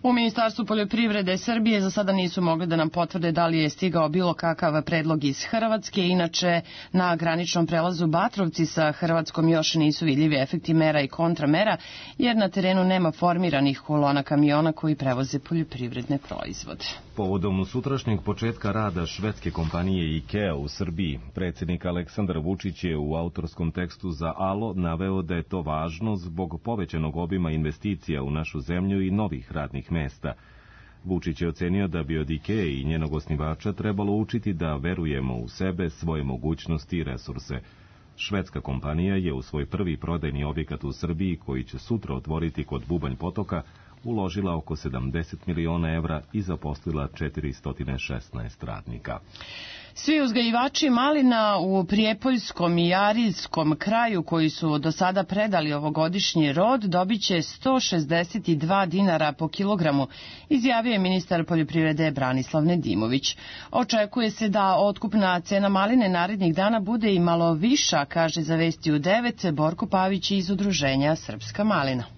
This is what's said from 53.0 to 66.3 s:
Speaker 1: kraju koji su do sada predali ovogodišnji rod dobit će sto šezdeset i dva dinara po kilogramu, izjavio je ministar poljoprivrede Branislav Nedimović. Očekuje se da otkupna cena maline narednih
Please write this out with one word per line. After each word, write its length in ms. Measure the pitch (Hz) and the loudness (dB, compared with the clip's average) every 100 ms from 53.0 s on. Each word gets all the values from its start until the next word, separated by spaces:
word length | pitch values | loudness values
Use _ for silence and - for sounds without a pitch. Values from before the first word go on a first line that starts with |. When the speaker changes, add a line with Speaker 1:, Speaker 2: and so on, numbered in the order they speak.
| 208 220 226 170 - - 156 151 | 4 4 2 0 -4 0 2 2
Speaker 1:
kraju 440 | - 226 233 190 | 2 2 2 0
koji 280 | 160 165 156 | 0 2 2
su 280 | - 165 151 | 2 0 2
do 140 | 156 | 0
sada 320 | 151 185 190 | 2 2 2
predali 480 | - 190 214 185 151 | 0 0 2 2 2
ovogodišnji 800 | 147 151 147 160 190 - 170 151 | -2 -2 2 2 2 0 2 2
rod 280 | 143 208 262 | 4 4 2
dobit 420 | 208 175 185 220 | 2 2 2 0
će 200 | - 175 | 0 0
sto 380 | 143 - 262 262 | -2 -4 0 2
šezdeset 680 | - 175 143 165 170 220 - | 2 0 2 0 0 -4 0
i 80 | 156 | 0
dva 300 | 160 196 185 | 2 2 2
dinara 460 | 175 196 160 151 139 | 2 2 4 2 0
po 100 | 160 | -4
kilogramu, 580 | - 196 208 160 143 131 - - - - | -2 0 2 2 2 0 -6 -18 -18 0
izjavio 440 | 285 254 233 233 | 2 4 2 2
je 60 | 214 | 2
ministar 460 | 185 185 170 175 | 2 0 2 0
poljoprivrede 640 | 160 165 151 160 160 151 160 | 2 2 2 2 2 4 0
Branislav 540 | 139 127 131 127 156 | 2 0 0 0 2
Nedimović. 720 | 156 175 131 95 113 131 - - - - - | 4 2 2 0 2 0 0 -6 -14 -16 -4
Očekuje 600 | - 247 226 208 254 220 | -2 0 0 0 0 -2
se 180 | - 220 | 0 0
da 280 | 208 196 185 | 2 4 4
otkupna 640 | 202 196 220 214 190 180 | 2 2 0 2 2 0
cena 280 | 170 196 196 | 0 2 4
maline 400 | 196 202 254 202 | 2 4 4 4
narednih 460 | 180 180 | 2 0